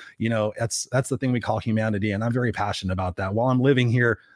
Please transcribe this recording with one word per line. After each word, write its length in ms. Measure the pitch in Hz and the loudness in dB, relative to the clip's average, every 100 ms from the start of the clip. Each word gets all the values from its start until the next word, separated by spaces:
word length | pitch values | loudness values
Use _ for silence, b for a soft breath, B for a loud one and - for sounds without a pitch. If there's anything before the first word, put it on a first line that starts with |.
| B - | B -4
You 100 | 113 | -2
know, 240 | 113 107 - | 0 0 -2
that's, 300 | 113 - - | -4 -4 -2
that's 160 | 127 - | -2 0
the 100 | 123 | -2
thing 140 | 131 | -2
we 80 | 123 | 0
call 200 | - 113 | 0 -2
humanity. 520 | - 110 110 104 107 | 0 0 0 0 -2
And 100 | 101 | -2
I'm 120 | 117 | -2
very 180 | 120 120 | 0 -2
passionate 400 | 104 104 - 95 | -2 -4 -4 -4
about 240 | 92 92 90 | -2 -2 -4
that. 180 | 95 | -4
While 140 | 104 127 | 0 2
I'm 140 | 127 | 4
living 280 | 131 127 120 | 4 4 4
here, 300 | 123 120 107 b | 4 2 0 b